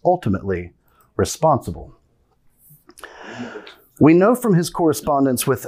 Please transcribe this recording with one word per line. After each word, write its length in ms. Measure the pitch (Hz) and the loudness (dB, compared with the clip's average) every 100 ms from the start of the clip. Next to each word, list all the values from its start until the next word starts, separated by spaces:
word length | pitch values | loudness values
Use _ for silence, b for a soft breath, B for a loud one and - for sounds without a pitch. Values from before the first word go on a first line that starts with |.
| - | -2
ultimately 680 | 180 117 95 98 90 87 _ _ _ _ - | -2 -2 -4 -4 -6 -6 _ _ _ _ -4
responsible. 760 | 95 - 160 139 - 80 78 - _ _ _ _ _ _ _ 147 _ - B B B 120 117 107 B B B - | -4 0 0 0 -2 -12 -14 -20 _ _ _ _ _ _ _ -20 _ -20 B B B -14 -14 -14 B B B 2
We 140 | 139 | 6
know 220 | 170 196 247 | 6 4 2
from 180 | 233 | 2
his 160 | 175 160 | 2 0
correspondence 800 | - 170 143 - 143 139 123 - | -2 -2 -2 -2 0 0 0 -2
with 200 | 127 | -2